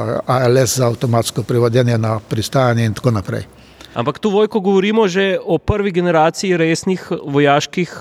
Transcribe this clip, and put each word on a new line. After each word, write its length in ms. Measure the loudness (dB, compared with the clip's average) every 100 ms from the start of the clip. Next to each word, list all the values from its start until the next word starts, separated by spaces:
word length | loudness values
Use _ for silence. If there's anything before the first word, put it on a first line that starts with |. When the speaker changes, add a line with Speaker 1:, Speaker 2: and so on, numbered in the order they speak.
| -4 -4 -2
Speaker 1:
A 180 | 0
L 120 | 2 2
S 180 | 2 0
za 100 | 0
avtomatsko 560 | 0 0 0 0 -4
privodenje 560 | -2 0 2 2 2 0
na 220 | -2 -4
pristajanje 640 | -4 -6 -2 0 2 2
in 100 | 0
tako 160 | -2 -2
naprej. 320 | -2 -2 -8 -10 -18 -20 -20 -12
Speaker 2:
Ampak 240 | -6 -6 -4
tu, 100 | -2
Vojko, 300 | 0 0 0
govorimo 480 | 2 2 2 2 2
že 300 | 2 0 -2
o 160 | -2 -2
prvi 320 | 0 -2 -2
generaciji 680 | 0 2 4 2 0 0 2
resnih 440 | 2 0 -2 -4 -4 -8
vojaških 720 | -2 2 4 2 0 -4 -4 -6